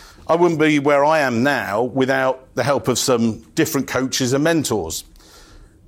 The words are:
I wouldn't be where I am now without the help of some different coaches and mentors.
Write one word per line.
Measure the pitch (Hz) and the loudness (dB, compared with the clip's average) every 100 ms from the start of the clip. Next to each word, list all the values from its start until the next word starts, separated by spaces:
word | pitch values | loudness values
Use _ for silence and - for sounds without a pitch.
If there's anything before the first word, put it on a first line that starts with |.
| - - - | -20 -14 -2
I | 170 | 2
wouldn't | 175 160 | 2 2
be | 156 151 | 2 2
where | 139 143 143 | 2 4 4
I | 160 | 2
am | 139 113 | 0 0
now | 131 135 98 104 | 0 0 -2 -2
without | 123 131 127 135 131 127 - - | -2 -2 0 0 0 -2 -6 -4
the | |
help | 120 135 120 | -2 0 0
of | 120 | -2
some | - 120 117 98 - | 0 2 0 -2 -6
different | - 151 139 131 | -2 -2 -2 -4
coaches | 127 131 - 127 | -4 -4 -2 -2
and | 135 | 0
mentors. | 156 165 127 110 80 - - - - - - - - _ | 0 0 0 -4 -4 -10 -14 -20 -20 -20 -20 -20 -20 _